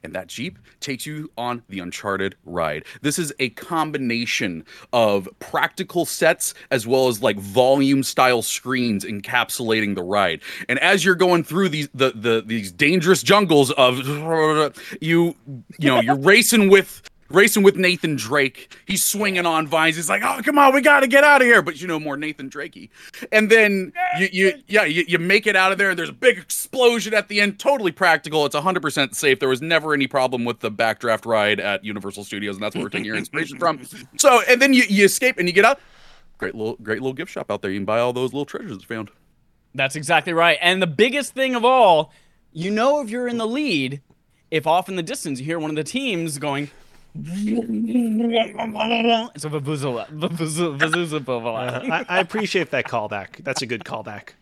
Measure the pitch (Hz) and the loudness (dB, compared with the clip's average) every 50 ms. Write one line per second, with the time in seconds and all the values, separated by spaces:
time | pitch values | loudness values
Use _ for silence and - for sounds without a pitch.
0 | - 85 90 92 90 82 - - 123 180 185 _ _ _ _ _ - - 135 123 | -16 -10 -10 -10 -10 -10 -12 -10 -10 -10 -12 _ _ _ _ _ -10 -10 -8 -8
1 | - 151 151 151 151 151 _ - 120 123 120 117 120 _ 98 95 90 90 87 - | -8 -12 -10 -12 -12 -12 _ -8 -6 -6 -6 -8 _ _ -12 -10 -10 -10 -12 -8
2 | - 104 98 95 95 98 - _ _ 85 85 87 82 80 76 78 - - - - | -6 -4 -4 -2 -2 -4 -6 _ _ -10 -4 -4 -2 -2 -4 -6 -10 -14 -20 -6
3 | - 147 143 - 170 147 139 _ 135 123 - - - - 170 160 160 156 151 147 | -6 -4 -4 -2 -6 -6 -4 _ -6 -6 -6 -12 -12 -6 -2 -2 -2 -2 -4 -4
4 | 131 120 117 117 120 113 - - 123 98 87 80 80 _ - - - _ - 120 | -4 -2 -2 -2 -4 -4 -4 -4 -4 -4 -6 -8 -12 _ -20 -20 -14 _ 2 2
5 | 113 107 101 101 92 92 - _ - - - 156 147 170 _ - 190 - - 175 | 4 4 2 0 -2 -6 -16 _ -16 -6 -2 -2 -2 -2 _ -8 -12 -6 -4 -4
6 | 160 - - - 175 160 175 - - - - - - _ 131 131 107 113 127 131 | -4 -4 -2 2 2 2 2 2 -2 -8 -8 -12 -8 _ -4 -4 0 2 2 2
7 | 131 127 120 104 120 120 104 101 101 101 98 123 123 131 135 143 135 135 139 135 | 4 2 0 0 0 0 0 -2 -6 -2 2 4 4 6 6 4 4 2 2 2
8 | 131 - - - 135 127 123 117 110 - - - _ 123 131 127 123 120 107 98 | 0 -2 0 2 4 4 4 2 0 -4 -8 -8 _ -4 -2 -2 0 0 -2 -2
9 | - - 107 101 98 - 123 123 117 - - - 127 113 110 110 107 101 98 92 | -4 -6 -10 -10 -10 -2 -2 -2 0 0 -4 -6 -2 0 0 0 0 -2 -4 -4
10 | 87 90 98 101 98 87 82 76 - - - - - - 123 131 139 175 202 196 | -4 -2 0 0 0 0 -2 -6 -10 -14 -14 -14 -6 -4 -4 0 2 2 2 2
11 | 156 196 185 170 185 180 180 170 156 - 151 180 196 185 147 151 147 139 _ 127 | 2 2 2 2 4 2 4 2 0 -2 -2 -2 -2 0 -2 -4 -6 -8 _ 0
12 | 135 131 120 113 104 120 113 113 104 107 113 117 101 95 87 87 147 143 175 185 | 0 0 0 0 0 0 0 0 0 -2 -4 -4 -4 -8 -2 0 2 2 2 2
13 | 151 170 190 - - - 202 208 208 170 165 147 139 123 147 - 131 127 127 127 | 4 4 4 4 4 4 4 4 6 6 6 4 4 4 4 4 4 4 4 0
14 | 131 135 147 147 151 160 165 160 156 156 156 151 151 143 - - - - - - | -4 -6 -6 -6 -4 -2 0 2 2 2 2 2 0 0 -2 -10 -16 -16 -14 -8
15 | - 160 165 170 170 170 147 _ _ - 139 123 - _ - - 156 143 127 120 | -2 2 4 4 4 2 0 _ _ -16 -16 -16 -16 _ -12 -2 0 2 2 4
16 | - 113 - - 135 160 - - - - 233 226 202 196 190 196 185 - - - | 2 2 0 0 2 4 4 4 4 4 4 4 6 6 6 4 4 0 -12 -20
17 | _ - _ _ _ _ - 180 208 226 - 214 196 196 196 156 185 180 180 170 | _ -20 _ _ _ _ 2 2 2 4 2 4 4 4 4 4 0 0 0 0
18 | - 160 156 131 107 110 131 147 139 131 _ - - _ - - _ - 190 175 | -2 -4 -4 -4 -4 -2 0 0 0 0 _ -10 -20 _ -20 -20 _ -6 -4 -2
19 | - - - 202 214 202 190 180 175 170 160 160 160 147 151 160 160 165 160 165 | -2 -2 -2 -2 -2 -2 -2 0 -2 0 0 -2 -2 0 0 2 2 2 0 -2
20 | 165 185 196 202 220 - 320 269 220 294 294 285 277 269 262 285 247 311 294 277 | -2 -2 -2 0 0 -2 -4 -2 -2 0 4 6 6 6 6 6 6 6 6 6
21 | 269 254 240 277 285 294 294 277 254 240 233 208 156 156 165 139 175 180 165 156 | 4 4 6 6 8 8 6 6 6 6 6 4 4 2 -8 -8 -8 -6 -6 -6
22 | 156 151 139 143 151 156 147 - 139 135 - 151 143 170 _ - - - _ - | -4 -6 -8 -8 -8 -10 -10 -10 -14 -14 -12 -14 -14 -14 _ -20 -20 -20 _ -20
23 | - - - - - - - 214 214 202 220 226 220 208 202 196 185 170 - - | -20 -20 -18 -16 -10 2 2 2 6 6 6 6 6 6 2 0 -2 -6 -6 -6
24 | 370 - - - 185 - - 185 190 - - 285 _ _ 190 214 202 156 151 170 | -4 -4 -2 -2 -2 -2 0 2 2 2 2 -2 _ _ 2 2 2 2 0 -2
25 | 170 160 175 170 165 180 196 214 214 214 202 190 190 190 196 185 202 196 185 170 | -2 0 0 -2 2 2 2 2 2 2 2 4 4 2 2 2 0 0 0 -2
26 | 165 147 139 _ - 254 220 180 - _ - - - - - 269 247 240 240 233 | -4 -8 -8 _ 2 2 2 2 -6 _ -8 -8 -8 -8 -2 2 4 4 4 2
27 | 175 214 214 214 202 _ 208 208 208 208 196 - - 262 285 269 214 175 - - | -2 0 -2 -2 -2 _ 0 0 0 0 0 -2 0 0 0 2 0 -2 -2 2
28 | 190 175 160 160 _ 156 147 156 147 139 - 147 147 185 185 180 - 151 - 156 | 4 4 4 2 _ -2 -2 0 0 0 -2 -2 -2 -2 -2 -2 -4 -4 -2 -2
29 | 139 127 - - - 143 131 127 139 131 131 120 147 160 170 160 151 156 151 143 | -2 -2 -2 -2 2 2 2 2 2 -2 -2 -2 -2 0 0 0 0 0 -2 0
30 | 135 127 - 139 127 127 127 123 120 120 117 _ - 113 104 98 113 113 107 _ | -2 -2 0 0 0 0 -2 -2 -4 -4 -6 _ -6 -8 -2 0 0 0 0 _
31 | - 120 113 107 - 113 113 110 104 104 107 98 90 101 101 95 98 107 104 101 | -2 -2 -2 -2 0 0 2 2 4 2 2 0 0 -4 -4 -4 -6 -8 -10 -10
32 | 92 98 95 101 101 - - 101 104 101 98 95 104 107 - 185 175 - - - | -10 -12 -12 -12 -12 -10 -10 -8 -8 -8 -8 -8 -8 -8 -8 -8 -10 -8 -8 -8
33 | - - 110 107 104 - - 143 160 - 143 - 170 170 160 139 127 - - 208 | -8 -6 -8 -8 -8 -8 -8 -8 -8 -8 -8 -2 -2 -2 -2 -2 -10 -18 -18 -20
34 | 123 - _ - - 277 247 233 196 214 247 240 262 277 269 254 247 196 202 196 | -20 -20 _ 4 6 6 6 6 6 4 4 4 6 4 6 4 4 4 4 4
35 | 202 190 - - - 247 - - 175 180 175 185 202 233 277 - _ - _ _ | 4 4 4 2 0 0 0 0 -2 0 2 4 4 4 4 2 _ -20 _ _
36 | - - - - _ - _ _ - 95 - 113 107 110 - - 113 107 107 110 | -20 -20 -20 -20 _ -20 _ _ -8 -8 -6 -6 -6 -8 -8 -8 -6 -6 -6 -4
37 | 131 131 131 131 165 196 - - - - 104 101 - 101 95 101 98 95 107 117 | -4 -6 -6 -8 -12 -12 -10 -12 -6 -6 -6 -6 -4 -4 -4 -4 -2 -2 0 0
38 | 120 123 123 127 131 127 117 139 147 - - - 247 190 117 95 - _ 117 113 | 0 0 0 -2 -4 -4 -4 -6 -8 -8 -8 -12 -12 -12 -14 -14 -12 _ -12 -12
39 | 104 98 _ _ _ _ _ _ _ _ _ _ _ _ _ 135 135 135 - 156 | -12 -14 _ _ _ _ _ _ _ _ _ _ _ _ _ -4 -4 -4 -4 -8
40 | 147 139 170 160 151 185 170 165 170 170 156 - - 175 185 190 190 175 147 127 | -2 2 2 2 2 2 0 2 4 4 4 4 2 2 2 2 0 -2 2 2
41 | 208 262 240 294 269 - - 262 269 262 254 240 220 247 262 262 240 196 170 151 | 2 2 2 -2 -6 -6 -4 -2 -2 -2 -2 0 2 4 4 6 6 6 6 4
42 | 156 - _ _ _ _ _ _ _ _ _ 160 165 190 208 214 226 269 285 294 | 2 -2 _ _ _ _ _ _ _ _ _ -8 -6 -4 -2 0 2 2 0 0
43 | 277 214 214 247 247 240 233 233 226 220 233 285 302 277 180 147 135 127 139 143 | -2 -6 -6 -6 -4 -4 -4 -4 -4 -4 -4 -4 -2 -2 -2 -2 -2 -4 -8 -10
44 | _ _ _ _ _ _ _ _ _ _ - 156 - 160 160 180 180 - 190 185 | _ _ _ _ _ _ _ _ _ _ -4 -4 0 2 0 0 0 -2 -6 -6
45 | 165 160 254 277 - - 139 123 131 151 165 170 156 156 156 151 156 151 - 254 | -6 -6 -8 -8 -6 -8 -8 -8 -6 -6 -6 -6 -4 -4 -4 -6 -6 -6 -6 -6
46 | 277 262 208 170 170 165 143 139 139 147 139 139 147 143 - - - _ _ - | -4 -4 -4 -4 -4 -6 -8 -6 -6 -4 -4 -4 -6 -8 -12 -20 -20 _ _ -20
47 | _ _ _ 156 143 156 175 196 208 214 220 233 226 233 226 214 226 226 226 247 | _ _ _ -14 -12 -10 -8 -6 -4 -2 -2 -4 -4 -4 -4 -4 -4 -2 -2 -2
48 | 240 226 214 214 233 233 233 226 226 - - 226 233 226 214 214 220 220 233 226 | 0 0 -2 -2 -2 0 0 -2 -2 -2 -6 -8 -8 -8 -6 -4 -2 -2 0 0
49 | 226 233 233 226 220 240 _ 147 - 151 147 156 135 139 156 143 135 143 123 120 | 2 2 2 0 0 -6 _ -10 -10 -6 -6 -6 -4 -4 -6 -4 -4 -4 -6 -6
50 | 101 - 151 151 156 175 170 165 165 156 156 160 175 170 143 139 143 143 160 175 | -8 -10 -10 -6 -6 -6 -4 -4 -4 -4 -2 -2 -2 -4 -2 -2 -2 -2 0 -2
51 | 175 160 151 151 131 123 127 120 113 120 113 110 120 123 120 123 247 262 220 - | -2 -4 -6 -8 -4 -4 -6 -4 -4 -4 -6 -4 -6 -6 -6 -6 -6 -4 -4 -4
52 | 247 - 180 185 190 180 - 220 214 190 - 190 165 - - 131 123 - - 117 | -4 -2 -2 -2 -2 -2 -4 -6 -6 -2 -2 -2 -2 -2 -4 -4 -4 -4 -6 -6
53 | 107 107 107 101 95 - - - - - 131 - 135 110 120 110 - - - 113 | -6 -6 -8 -10 -10 -12 -18 -14 -10 -8 -6 -6 -6 -6 -8 -10 -8 -10 -12 -12
54 | 107 - 104 101 - - _ _ | -12 -12 -16 -16 -18 -20 _ _